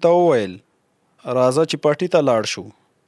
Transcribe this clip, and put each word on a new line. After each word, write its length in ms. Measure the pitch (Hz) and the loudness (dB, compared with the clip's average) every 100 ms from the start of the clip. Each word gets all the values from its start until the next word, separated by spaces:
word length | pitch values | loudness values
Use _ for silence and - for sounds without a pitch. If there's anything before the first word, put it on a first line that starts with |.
ته 60 | 170 | 2
وویل، 400 | 175 175 127 95 92 _ _ _ _ _ _ | 2 2 0 -2 -10 _ _ _ _ _ _
«راځه 380 | 123 127 127 135 | -6 0 2 2
چې 120 | 160 151 | -2 -2
پټي 240 | 151 147 180 | -2 -2 0
ته 60 | 170 139 | 0 2
لاړ 200 | 113 104 | 0 -2
شو.» 120 | - - - _ _ | -8 -14 -20 _ _